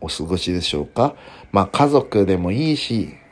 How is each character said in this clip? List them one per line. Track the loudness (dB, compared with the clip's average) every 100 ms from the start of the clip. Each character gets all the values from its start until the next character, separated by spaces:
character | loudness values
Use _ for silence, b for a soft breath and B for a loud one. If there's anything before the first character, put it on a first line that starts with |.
お | -10
過 | -8
ご | -4 -4
し | -2
で | -2
し | -2 -4
ょ |
う | -4
か？ | 0 0 B B B B
ま | 0
あ、 | 0
家 | 2 4
族 | 4 2 2 2
で | 2
も | 0
い | -2 0
い | -2
し、 | -2 -4 -4 -10 -20